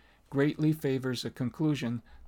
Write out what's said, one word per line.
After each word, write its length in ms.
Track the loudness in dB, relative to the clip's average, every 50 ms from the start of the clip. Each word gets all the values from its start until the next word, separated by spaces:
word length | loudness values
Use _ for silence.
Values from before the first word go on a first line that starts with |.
| -20 -20 _ _ _ -2
greatly 460 | 2 2 4 4 2 2 2 2 2
favors 500 | 2 0 0 0 0 0 -2 -4 -2 -4
a 60 | -8
conclusion 720 | -4 -4 -4 -4 -2 0 0 0 0 0 -2 -4 -4 -6 -8 -12 -20 -18 -10